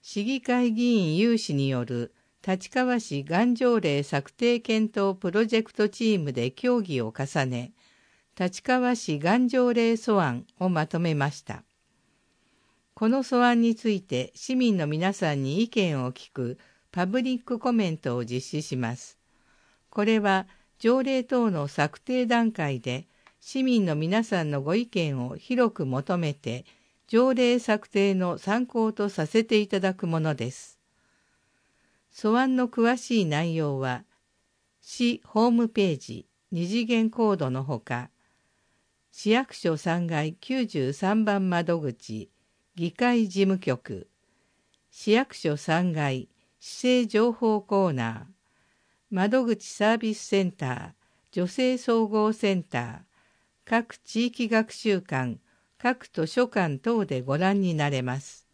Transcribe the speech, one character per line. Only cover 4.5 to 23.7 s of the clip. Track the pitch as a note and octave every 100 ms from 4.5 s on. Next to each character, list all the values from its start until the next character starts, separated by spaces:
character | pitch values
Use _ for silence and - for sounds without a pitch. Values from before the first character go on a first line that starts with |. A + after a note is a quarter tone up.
| A#3+
検 | A#3 A3 G#3+
討 | G#3 G3 F#3+
プ | F3+
ロ | G3 A3+
ジ | A3+
ェ |
ク | A3
ト | - G#3+
チ | - A3+ G3+
ー |
ム | C#3+
で | B2 B2
協 | - B3 B3
議 | F#3 C3+
を | A2 -
重 | C3+ D#3+ C3
ね、 | B2 B2 _ _ _ _ _ _ -
立 | F3+ -
川 | - B3+ B3 A#3
市 | - D3
が | E3 A3+
ん | B3
条 | B3+ B3
例 | A#3+ A3+ A3+
素 | - G#3
案 | D#3 A#2+ - _
を | F#3
ま | E3 D#3
と | E3
め | E3+
ま | D3+ C#3
し | -
た。 | - - _ _ _ _ _ _ _ _ _ _ _ _ _
こ | - A3
の | C4+
素 | B3+ B3
案 | B3 A#3
に | A#3
つ | A3 A3+
い | G3
て | - B2 -
市 | - - B3+
民 | A#3+ F#3+
の | D3
皆 | D#3 F#3
さ | G3 E3+
ん | C#3+
に | C3+ D#3+
意 | A3+
見 | A#3 F3+ C#3+
を | B2+
聞 | B2+ -
く | - A#2+ B2+ _ _ _
パ | F3+ F#3
ブ | A#3+
リ | B3+ B3+
ッ |
ク | - A#3+
コ | B3
メ | A#3 F#3
ン | D#3+
ト | C3+ A#2+
を |
実 | A#2 B2 - D3+
施 |
し | D3+ C3
ま | A#2 B2
す。 | - _ _ _ _ _ _ _ _
こ | -
れ | G#3 A3
は | G3+ F#3+ F#3+ _ _ _
条 | A3+ C4
例 | C4+ C4
等 | A#3+ B3 A#3
の | E3+ C#3+
策 | - D3 -
定 | - B3+ A#3+
段 | A#3+ A3+
階 | A3 D3+ B2+
で | B2+ B2+ - _ _ _
市 | - C4+
民 | C4